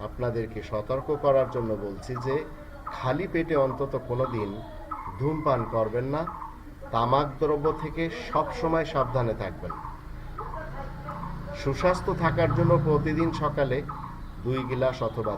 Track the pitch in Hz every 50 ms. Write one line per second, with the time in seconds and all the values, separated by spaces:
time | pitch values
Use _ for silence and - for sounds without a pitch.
0 | 104 104 - - 123 120 110 113 110 107 110 107 98 - 110 107 107 - 131 135
1 | 135 - 151 143 - 143 135 135 127 117 - 127 117 110 107 101 104 101 98 92
2 | - - 123 123 120 131 135 156 156 - - - - - - - - - - -
3 | - 127 131 156 190 180 - 165 160 165 160 143 135 131 127 127 139 139 - 127
4 | - - 123 120 131 127 120 110 104 98 98 110 110 - - - - - - -
5 | - - 95 95 131 151 160 156 151 151 131 120 113 107 110 113 110 107 110 123
6 | 127 135 143 156 165 175 - - - - - - - - - - - - - 113
7 | 117 120 131 139 151 147 139 - 156 147 151 143 143 156 151 - - 151 - 165
8 | 165 165 160 - - - - 147 156 - - - - 165 165 160 156 139 131 139
9 | 127 123 123 131 120 113 107 107 101 92 87 - 90 85 - - - - - -
10 | - - - - - - - - - - - - - - - - - - - -
11 | - - - - - - - - - - - - - 139 135 - - 180 180 180
12 | - 202 180 - 170 160 - 170 165 156 - 175 170 170 175 160 - 156 151 143
13 | 139 156 151 160 165 160 151 139 151 143 139 147 143 127 127 143 - - - -
14 | - - - - - - - - - 120 131 131 123 120 127 123 131 131 123 -
15 | 120 110 110 113 107 107 101